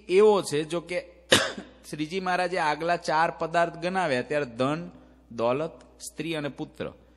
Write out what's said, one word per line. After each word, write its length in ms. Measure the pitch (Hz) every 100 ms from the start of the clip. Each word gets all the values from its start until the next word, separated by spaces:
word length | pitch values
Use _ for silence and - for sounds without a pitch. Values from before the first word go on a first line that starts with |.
| -
એવો 320 | 185 214 202
છે, 220 | - 147
જો 180 | 156 170
કે 240 | 160 180 - - - - -
<coughs> 420 | - 156 - -
શ્રીજી 300 | 151 156 190
મહારાજે 380 | 185 180 180 185
આગલા 380 | 156 151 165 175
ચાર 380 | 175 156 165 -
પદાર્થ 380 | 160 170 170 160
ગણાવ્યા, 440 | 175 190 170 127
ત્યારે 240 | 123 147 139
ધન, 440 | 117 131 156 175 - - - -
દોલત, 400 | 117 117 135 160 - - -
સ્ત્રી 360 | - - 156 156
અને 140 | 143
પુત્ર, 440 | 147 151 - 71 - -